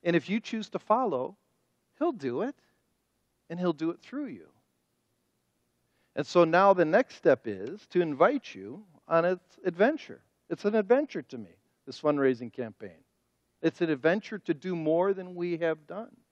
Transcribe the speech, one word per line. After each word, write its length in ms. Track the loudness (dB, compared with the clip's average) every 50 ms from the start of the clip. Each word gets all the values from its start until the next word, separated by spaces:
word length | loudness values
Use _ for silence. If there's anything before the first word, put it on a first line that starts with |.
| _
and 100 | 2 0
if 160 | 0 0 0
you 80 | -4 -4
choose 300 | -4 -6 -8 -8 -10 -8
to 80 | -10 -12
follow, 580 | 0 _ 0 0 2 -2 -2 -4 -6 -6 -10 _ _ _ _ _ _ _ _ _ _ _ _ _
he'll 140 | -4 -4 -4
do 300 | -4 -6 -6 -4 -4 -6
it, 120 | -6 -8 _ _ _ _ _ _ _ _ _ _ _ _ _ _ _ _ _ _ _
and 80 | -8 -2
he'll 140 | 0 -2 0
do 180 | 0 -2 -4
it 100 | -4 -6
through 260 | _ -14 -10 -10 -10
you. 200 | -10 -12 -16 -18 -20 _ _ _ _ _ _ _ _ _ _ _ _ _ _ _ _ _ _ _ _ _ _ _ _ _ _ _ _ _ _ _ _ _
And 100 | -6 -6
so 200 | 0 4 4 4
now 280 | 6 6 6 6 6 6
the 120 | 6 4
next 320 | 4 4 2 2 _ -6
step 320 | 0 4 4 4 4 _ -10
is 360 | -8 -8 -8 -10 -10 -12 -18 _
to 120 | -2 -2
invite 540 | -2 -2 2 4 4 4 4 0 _ -8 -16
you 300 | -14 -14 -14 -14 -16 -18 _ _ _ _ -2
on 160 | 0 0 2
an 160 | 2 -2 -4 _ _ _ -6 -6
adventure. 560 | -6 0 2 2 2 2 -2 -8 -14 -18 -20 _ _ _ _ _ _
It's 160 | -8 -4 -4
an 120 | 0 0
adventure 460 | 0 4 4 4 2 2 -2 -6 -12 -10
to 160 | _ -14 -14
me, 120 | -14 -16 -20 _ _ _ _ _ _
this 160 | -18 -16 -2
fundraising 520 | 0 0 2 4 4 2 2 2 -4 -14 _
campaign. 520 | -10 -10 -10 -10 _ -18 -18 -18 _ _ _ _ _ _ _ _ _ _ _ _ _
It's 200 | -2 -2 0 0
an 100 | -2 -2
adventure 480 | -2 0 2 0 0 0 -4 -10 -14 -12
to 160 | _ -6 -6
do 200 | -6 -4 -6 -6
more 380 | -2 0 0 2 2 2 0 0
than 220 | -4 -6 -12 -8
we 240 | -6 -4 -4 -4 -2
have 280 | -2 -2 -2 -4 _
done. 300 | _ -14 -14 -14 -14 -20 _ _ _